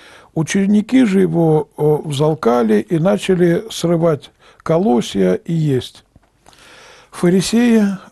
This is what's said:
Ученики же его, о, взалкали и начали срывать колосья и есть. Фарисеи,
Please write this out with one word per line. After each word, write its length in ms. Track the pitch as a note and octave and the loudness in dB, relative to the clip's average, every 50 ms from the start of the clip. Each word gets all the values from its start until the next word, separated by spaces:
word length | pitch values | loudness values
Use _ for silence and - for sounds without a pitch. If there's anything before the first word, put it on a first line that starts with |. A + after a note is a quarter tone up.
| - - - - - _ - | -20 -20 -20 -20 -20 _ -6
Ученики 680 | E3 D#3 - - G3 G3 G3 G#3 G#3+ G#3 - B3 C4 B3+ | -6 -4 -2 -2 -2 0 2 2 0 0 2 2 2 2
же 160 | G3+ F#3 G3 | 4 2 2
его, 480 | F#3 E3 D#3+ E3+ E3 D#3+ D#3 D3+ D3 _ - | 2 2 0 0 2 2 2 0 -2 _ -6
о, 200 | - D3+ D3+ D3+ | -2 0 0 0
взалкали 840 | C#3+ - D#3+ C#3+ C3 D3+ D#3 D#3 D3 - A3+ A#3+ A#3+ A#3 G#3+ G#3+ G#3 | 0 -4 -6 -4 -2 -2 -2 -2 0 0 0 0 2 2 2 0 0
и 180 | - - F3+ D#3 | 0 -2 -2 0
начали 640 | D#3+ G3 G#3 F#3+ - - F#3 E3+ F3+ E3+ E3+ F3 - - | 0 0 0 -2 0 -2 0 2 2 2 0 0 -4 -8
срывать 640 | - - - E3+ F3 D#3+ E3 E3+ D3+ C3+ - - _ _ _ - _ _ | -12 -6 -2 -2 0 0 0 0 0 -2 -6 -18 _ _ _ -20 _ _
колосья 760 | - - D#3+ E3+ G3 A#3 A#3+ A3+ - - - G3 F#3+ F#3 F#3 | -4 -2 0 0 2 2 0 0 -2 -2 -2 -2 0 0 0
и 200 | F3+ - - E3 | -2 -4 -4 -4
есть. 500 | E3 D#3 D3 C3 B2 - - - - _ _ _ _ _ _ _ _ _ - _ _ - - - - - - - - - _ | -2 0 0 -2 -2 -4 -8 -18 -20 _ _ _ _ _ _ _ _ _ -20 _ _ -20 -20 -20 -20 -20 -20 -20 -20 -20 _
Фарисеи, 880 | - - - F3 F3+ G3 E3 - A3 A#3 A#3+ A#3+ A3+ A3 G#3 G3 G3 F3+ - - | -8 -2 0 2 2 2 0 0 0 0 2 4 4 2 2 0 -2 -6 -12 -20